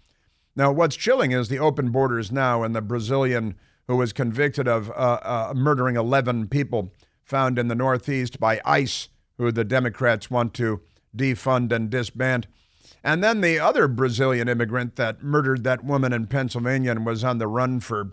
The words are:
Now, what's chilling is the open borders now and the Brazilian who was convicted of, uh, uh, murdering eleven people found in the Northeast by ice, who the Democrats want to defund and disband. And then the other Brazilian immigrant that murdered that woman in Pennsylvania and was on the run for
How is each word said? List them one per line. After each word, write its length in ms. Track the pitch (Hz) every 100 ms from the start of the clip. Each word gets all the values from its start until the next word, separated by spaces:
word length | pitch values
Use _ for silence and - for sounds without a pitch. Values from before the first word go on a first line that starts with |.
| _ _ _ _ _ -
Now, 160 | 139
what's 240 | 143 165 -
chilling 360 | 208 262 160
is 180 | 127 113
the 100 | 131
open 320 | 151 147 127
borders 400 | 123 135 117 104
now 320 | 131 131 120
and 120 | 113 113
the 60 |
Brazilian 760 | 104 120 107 135 131 120 113 92 _ _ -
who 80 | 127
was 180 | 123
convicted 540 | - 123 113 147 139 127
of, 220 | 117 107
uh, 280 | - 127 120
uh, 300 | - 120 110 131
murdering 400 | 139 139 127 120
eleven 520 | 117 139 123 120 107
people 440 | 143 143 120 95 - _ _
found 340 | _ 135 131 127
in 100 | 120
the 80 | 117
Northeast 640 | 131 127 - 135 123 -
by 220 | 110 110 -
ice, 440 | 147 131 - - _ _ -
who 140 | 120
the 120 | 113
Democrats 640 | 107 127 127 107 127 110 -
want 240 | 123 120 -
to 260 | 117 107 - _ _ 110
defund 560 | 135 123 - 127 123
and 180 | 117 110
disband. 580 | 127 117 - 131 123 - _ _ _ - -
And 200 | - 160
then 180 | 208 220
the 180 | 175 160
other 280 | 165 285 151
Brazilian 600 | 120 131 117 131 123 120
immigrant 480 | 120 117 123 120 -
that 260 | 117 113
murdered 400 | 143 147 135 131
that 200 | 120 127
woman 300 | 123 143 131
in 140 | 120 110
Pennsylvania 640 | 139 131 123 120 131 127
and 140 | 113 113
was 180 | 113
on 160 | 127 120
the 80 | 110
run 320 | 113 127 127
for 320 | - 110 101